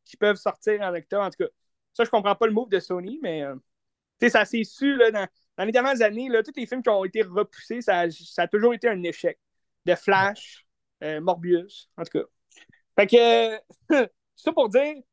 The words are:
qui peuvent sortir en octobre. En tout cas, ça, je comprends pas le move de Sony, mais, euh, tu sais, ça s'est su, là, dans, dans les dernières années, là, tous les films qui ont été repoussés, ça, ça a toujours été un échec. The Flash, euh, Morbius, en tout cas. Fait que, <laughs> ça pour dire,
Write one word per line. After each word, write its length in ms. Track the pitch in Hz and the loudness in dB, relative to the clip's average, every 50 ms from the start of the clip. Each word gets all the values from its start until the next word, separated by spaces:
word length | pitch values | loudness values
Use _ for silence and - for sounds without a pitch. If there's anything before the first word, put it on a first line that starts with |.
| _ | _
qui 120 | - - | -18 -6
peuvent 200 | - 208 208 202 | 0 0 0 0
sortir 440 | - - 202 - _ - 214 214 208 | 0 -2 -6 -6 _ -2 -2 -2 -2
en 120 | 202 185 175 | -2 -4 -6
octobre. 300 | 165 156 - 208 202 196 | -8 -8 -6 -4 -4 -4
En 60 | 180 | -4
tout 140 | - - 170 | -4 -6 -8
cas, 60 | - _ _ _ _ _ _ _ _ | -8 _ _ _ _ _ _ _ _
ça, 120 | - - 233 | -2 -2 -2
je 60 | - | 0
comprends 240 | 240 214 190 202 202 | 0 0 2 0 0
pas 120 | - 226 | 2 0
le 60 | 226 | 0
move 160 | 208 233 254 208 | 0 -2 -2 -2
de 120 | 190 175 | -4 -4
Sony, 380 | - - 185 180 180 202 269 320 | -2 -4 -8 -8 -8 -10 -12 -10
mais, 200 | 277 180 160 156 | -8 -8 -6 -6
euh, 120 | 143 139 131 131 _ _ _ _ _ _ _ _ _ _ _ - | -8 -8 -10 -14 _ _ _ _ _ _ _ _ _ _ _ 0
tu 60 | 233 | 0
sais, 40 | 240 | 2
ça 140 | 240 220 202 | 2 2 0
s'est 200 | - - 226 220 | 0 -2 -6 -6
su, 300 | - - - 269 277 277 | -6 -6 -4 -2 0 4
là, 140 | 247 233 226 | 4 4 4
dans, 160 | 220 202 190 - _ _ _ _ - | 4 -2 -6 -8 _ _ _ _ -8
dans 80 | - 190 | -6 -4
les 80 | 220 | 0
dernières 300 | 220 247 254 269 269 233 | 0 0 2 2 0 2
années, 260 | 226 208 208 233 262 262 | 0 0 0 -2 -6 -2
là, 140 | 233 220 | -2 -2
tous 100 | 220 302 - | -2 -2 -8
les 100 | 277 233 | -12 -10
films 160 | - 247 262 | -8 -8 -4
qui 60 | - 233 | 0 0
ont 160 | 208 196 190 | 0 0 -2
été 180 | 185 - 220 | -4 -2 -4
repoussés, 580 | 208 185 175 208 208 - - - - - 226 247 | -4 -2 -2 -4 -4 -4 -8 -20 -12 -10 -10 -6
ça, 280 | 233 214 185 175 175 170 | -2 0 0 0 0 -2
ça 320 | 156 - 165 - - 175 | -4 -10 -18 -12 -4 -4
a 60 | 175 - | -4 -2
toujours 260 | - 214 220 240 240 | 0 2 2 2 2
été 140 | - - 240 | 2 -2 -2
un 140 | 208 180 | -2 -2
échec. 360 | 175 170 151 - - 165 - _ _ _ _ _ _ _ _ _ - | -6 -8 -8 -4 -4 -4 -4 _ _ _ _ _ _ _ _ _ -2
The 100 | 175 175 | -2 -2
Flash, 680 | - - 202 196 190 190 202 208 - - - - - _ _ _ _ _ _ _ - | 0 2 2 2 2 2 0 -2 -8 -18 -20 -20 -20 _ _ _ _ _ _ _ -12
euh, 180 | - 156 156 151 | -10 -8 -8 -4
Morbius, 680 | 165 185 175 170 170 180 175 170 180 202 - - - _ _ | -2 -2 -2 -2 0 0 0 0 -2 -8 -20 -20 -20 _ _
en 80 | - 170 | -14 -12
tout 160 | - - - | -6 -6 -6
cas. 60 | - _ _ _ _ _ _ - - _ _ _ _ _ - | -6 _ _ _ _ _ _ -20 -20 _ _ _ _ _ 2
Fait 100 | - 208 196 | 2 4 6
que, 960 | 233 233 233 233 233 233 226 226 220 220 _ _ - _ _ - 311 269 226 - _ _ | 6 6 6 6 4 4 2 0 -4 -8 _ _ -20 _ _ 0 2 2 2 0 _ _
<laughs> 140 | _ _ _ | _ _ _
ça 160 | _ - 311 | _ -4 -2
pour 160 | 320 330 254 214 | 0 0 0 2
dire, 260 | 190 262 285 302 302 269 - _ | 2 2 2 2 -4 -10 -18 _